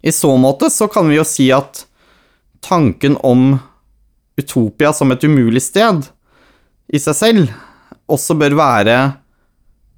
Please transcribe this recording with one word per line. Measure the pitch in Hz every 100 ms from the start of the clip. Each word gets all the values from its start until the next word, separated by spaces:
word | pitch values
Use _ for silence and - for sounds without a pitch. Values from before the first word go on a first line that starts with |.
I | 156
så | 160 156 131
måte | 131 139 -
så | - 214
kan | 214 165
vi | 151
jo |
si | 156 - 131
at | 131 139 - - _ _ _ _ _ _ _
tanken | - 180 139 90 139 143
om | 135 123 131 135 - _ _ _ _ _ _ -
utopia | - - 110 - 147 156
som | 139
et | 127 151
umulig | 147 117 120
sted | - 190 226 170 135 _ _ _ _ _ _ _ _
i | 147
seg | 160 147
selv | 220 220 139 104 - _ _ - _
også | 147 - 160
bør | 147 143
være | 147 117 104 123 135 135 _ _ _ _ _ _ _